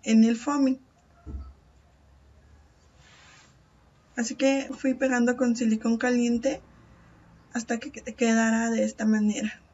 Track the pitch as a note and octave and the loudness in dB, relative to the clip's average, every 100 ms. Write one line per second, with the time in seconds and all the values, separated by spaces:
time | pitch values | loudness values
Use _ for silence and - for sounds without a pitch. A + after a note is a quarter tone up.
0 | - A3 A3+ A#3 - C#4+ C4+ C4 _ _ | 4 6 6 4 -2 0 0 0 _ _
1 | _ _ - - - - _ _ _ _ | _ _ -14 -14 -14 -20 _ _ _ _
2 | _ _ _ - _ - _ _ _ _ | _ _ _ -20 _ -20 _ _ _ _
3 | - - - - - _ _ _ _ _ | -20 -20 -20 -20 -20 _ _ _ _ _
4 | _ - A3+ - C4+ C#4 C4+ C4 C4+ B3+ | _ -8 -6 0 0 0 -4 -6 -4 -2
5 | C4+ B3 A#3+ B3 B3 A3+ A3+ A3 A3+ A3+ | 0 2 0 0 0 0 0 0 0 0
6 | B3 B3 A#3+ A#3+ C4+ D#4 - - - - | 0 0 0 0 -2 -4 -12 -20 -20 -20
7 | - - - - - A#3 A3+ A#3 D4 A3+ | -20 -20 -20 -20 -10 -10 -6 -6 -6 -14
8 | - A3+ A#3 A3+ A3+ A3+ A#3 A3+ G#3+ - | -14 -2 0 2 2 0 0 -2 -2 -2
9 | A3 G#3+ G#3+ G#3 G#3+ - - | 0 2 0 -2 -6 -8 -20